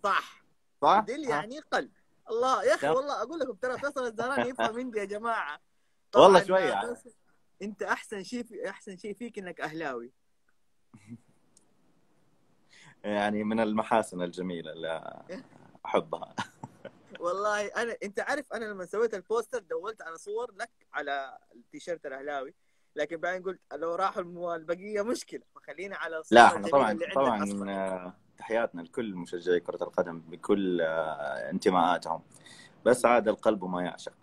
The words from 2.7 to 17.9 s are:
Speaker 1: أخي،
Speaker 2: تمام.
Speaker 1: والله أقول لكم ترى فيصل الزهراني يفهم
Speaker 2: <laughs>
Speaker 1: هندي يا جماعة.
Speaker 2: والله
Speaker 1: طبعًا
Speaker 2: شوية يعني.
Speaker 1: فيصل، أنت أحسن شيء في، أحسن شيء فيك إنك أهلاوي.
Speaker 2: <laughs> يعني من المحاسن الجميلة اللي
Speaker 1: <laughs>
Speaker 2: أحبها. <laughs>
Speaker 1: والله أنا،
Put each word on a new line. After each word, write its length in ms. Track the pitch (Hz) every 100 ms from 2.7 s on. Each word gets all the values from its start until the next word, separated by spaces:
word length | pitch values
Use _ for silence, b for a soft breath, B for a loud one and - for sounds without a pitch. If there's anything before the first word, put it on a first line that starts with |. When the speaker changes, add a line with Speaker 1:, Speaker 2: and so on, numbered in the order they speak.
Speaker 1:
أخي، 80 | 330
Speaker 2:
تمام. 140 | 285 262
Speaker 1:
والله 260 | 285 233
أقول 180 | 220 330
لكم 140 | 269
ترى 240 | 208 254 247
فيصل 280 | 285 277 247
الزهراني 440 | 220 240 277 240
يفهم 260 | 262 226 226
Speaker 2:
<laughs> 40 |
Speaker 1:
هندي 200 | 254 214
يا 60 | 196
جماعة. 540 | 208 233 220 147 151 _ _ _ _ _ -
Speaker 2:
والله 240 | 175 185
Speaker 1:
طبعًا 80 | 165
Speaker 2:
شوية 220 | 185 160
يعني. 260 | 101 233 240
Speaker 1:
فيصل، 180 | 240 _ _ _ _ _
أنت 220 | 202 202
أحسن 400 | 196 240 - 208
شيء 200 | 180 240
في، 260 | 240 208 180
أحسن 280 | 196 - 180
شيء 160 | 208
فيك 260 | 202 240 214
إنك 220 | 185 165
أهلاوي. 500 | 151 160 151 123 120 _ _ _ _ _ _ _ _
Speaker 2:
<laughs> 240 | - - 117 _ _ _ _ _ _ _ _ _ _ _ _ _ _ _ b b _
يعني 400 | 104 104 104 104
من 160 | 107 110
المحاسن 600 | 110 107 107 117 - 90
الجميلة 500 | 87 87 92 87 78
اللي 520 | 80 80 80 - - -
Speaker 1:
<laughs> 580 | 190 - - - - -
Speaker 2:
أحبها. 500 | - 160 - - -
<laughs> 840 | - - - - - - - 202
Speaker 1:
والله 460 | 170 190 208 208 202
أنا، 300 | 196 233